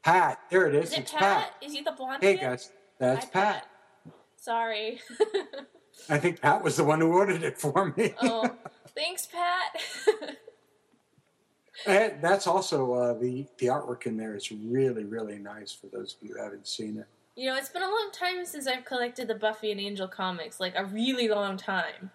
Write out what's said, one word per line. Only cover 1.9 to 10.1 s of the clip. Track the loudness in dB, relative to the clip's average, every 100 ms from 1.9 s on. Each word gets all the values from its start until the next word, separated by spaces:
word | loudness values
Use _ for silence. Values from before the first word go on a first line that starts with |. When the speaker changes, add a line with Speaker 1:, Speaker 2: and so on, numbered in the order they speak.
Speaker 2:
blonde | -6 -8 2
Speaker 1:
Hey, | 4
Speaker 2:
kid? | 4
Speaker 1:
guys. | 0 -6 -10 _ _ _
That's | 2 2
Speaker 2:
Hi, | 0
Speaker 1:
Pat. | 2 2 0 -8 -20 _ _
Speaker 2:
Pat. | -20 -20 _ _
Sorry. | -4 -2 0 -2 -6 -8 -14 -2 0 0 -6
<laughs> | -12 -16 _ _ -20 0
Speaker 1:
I | 2
think | 2 2
Pat | 4 4
was | 2 2
the |
one | 2 4
who | 6
ordered | 6 4 2
it | -2 -2
for | 0 2 2 2
me. | 0 2
Speaker 2:
Oh, | 0 2 -2 -4 -18 _ -14
thanks, | -6 -6 -6 -8
Pat. | -2 0 0 -2 -6 -10 2 2